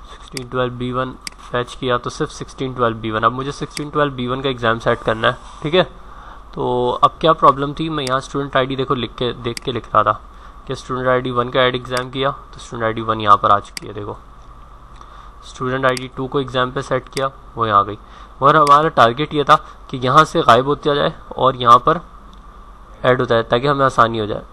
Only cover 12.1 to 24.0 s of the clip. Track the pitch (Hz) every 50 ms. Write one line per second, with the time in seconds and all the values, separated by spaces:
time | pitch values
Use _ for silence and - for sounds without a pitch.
12.1 | 127 135 135 139 143 - - - - - - - 123 117 117 110 113 117 110 110
13.1 | 110 110 107 104 104 101 - 107 104 101 101 - - - - - 101 104 101 104
14.1 | 107 - - - - - - - - - - - - - - - - - - -
15.1 | - - - - - - - - - - 131 127 127 135 135 131 131 127 131 127
16.1 | - 135 135 127 - 147 135 123 123 131 127 127 127 143 131 - 139 127 - -
17.1 | - 139 135 135 - - - - - 113 113 110 104 101 98 104 104 - - -
18.1 | - - - - - - 131 143 156 160 147 143 143 147 156 160 - 147 120 117
19.1 | 120 135 151 - 156 147 139 - 151 156 - - - - - - - 131 120 127
20.1 | 131 151 156 - - 170 139 123 117 120 135 139 147 139 - 151 143 143 156 160
21.1 | 156 - - - - - 127 131 131 123 127 117 120 127 - 156 160 175 - -
22.1 | - - - - - - - - - - - - - - - - - - - 131
23.1 | 127 123 127 120 117 113 110 - 120 120 131 143 143 139 135 131 127 -